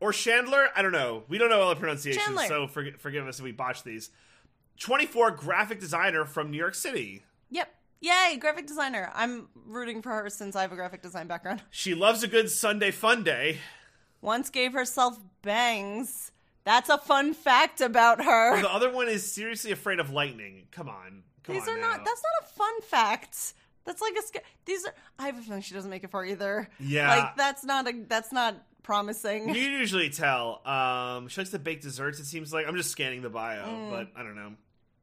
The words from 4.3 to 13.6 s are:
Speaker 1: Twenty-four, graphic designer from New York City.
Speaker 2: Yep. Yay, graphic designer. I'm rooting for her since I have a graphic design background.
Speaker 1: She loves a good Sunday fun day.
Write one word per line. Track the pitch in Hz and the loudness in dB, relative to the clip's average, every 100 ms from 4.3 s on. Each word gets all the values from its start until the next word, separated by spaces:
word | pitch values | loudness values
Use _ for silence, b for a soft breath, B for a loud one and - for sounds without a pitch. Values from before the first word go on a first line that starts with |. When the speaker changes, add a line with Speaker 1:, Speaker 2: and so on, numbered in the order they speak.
| b b _ _ _ | b b _ _ _
Speaker 1:
Twenty-four, | - 277 302 233 233 | 0 0 2 4 4
graphic | 160 143 180 208 220 | 4 -2 0 0 -4
designer | 180 170 190 160 147 | -4 0 2 2 -2
from | 160 151 | -4 -6
New | 147 | -4
York | 175 - | -4 -4
City. | - 226 104 98 _ _ _ | -6 -6 -8 -12 _ _ _
Speaker 2:
Yep. | 311 - _ _ _ | -8 -8 _ _ _
Yay, | 330 359 359 277 | 2 4 4 2
graphic | 302 302 294 | -2 -2 -8
designer. | 302 277 226 180 | -4 -4 -4 -6
I'm | - 233 240 - - | -4 -4 -4 -14 -20
rooting | - 226 240 226 | -14 -10 -8 -8
for | 247 | -6
her | 220 208 | -6 -6
since | - 202 196 | -10 -6 -4
I | |
have | 190 | -4
a | 180 | -4
graphic | 180 185 | -10 -10
design | 180 180 170 | -12 -12 -8
background. | 170 180 208 - | -8 -6 -8 -10
Speaker 1:
She | - 190 170 | -8 -4 4
loves | 202 226 | 4 4
a | 220 | 4
good | 226 220 | 2 2
Sunday | - 220 208 202 | 0 0 2 0
fun | - 220 240 | 2 4 4
day. | 160 123 147 143 | 4 2 0 -2